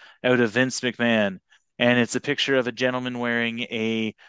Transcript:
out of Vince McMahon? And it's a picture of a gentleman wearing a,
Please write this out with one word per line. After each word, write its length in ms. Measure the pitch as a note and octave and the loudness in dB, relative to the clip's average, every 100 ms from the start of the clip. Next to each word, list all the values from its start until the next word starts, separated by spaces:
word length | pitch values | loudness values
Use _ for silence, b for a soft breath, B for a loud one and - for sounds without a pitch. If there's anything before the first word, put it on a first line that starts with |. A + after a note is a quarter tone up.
| B B | B B
out 160 | B2 B2 | 2 4
of 140 | A2+ | 4
Vince 280 | A#2 C3 - | 2 0 0
McMahon? 600 | B2+ A2 A#2 A2 G2+ F#2 _ b _ - | -4 -2 2 2 0 -4 _ b _ 0
And 180 | A#2+ B2 | 2 4
it's 160 | A#2 | 2
a 60 | B2 | -2
picture 340 | - C#3 - | -4 -2 0
of 140 | C3+ A#2+ | 0 0
a 40 | |
gentleman 460 | A#2 B2+ B2+ B2+ B2 | -2 -2 -2 -6 -6
wearing 440 | A#2+ A#2 A#2 A#2 | -2 -2 -2 -4
a, 520 | A#2+ A2+ A2 A2+ A2 - | -6 -4 -2 -2 -4 -8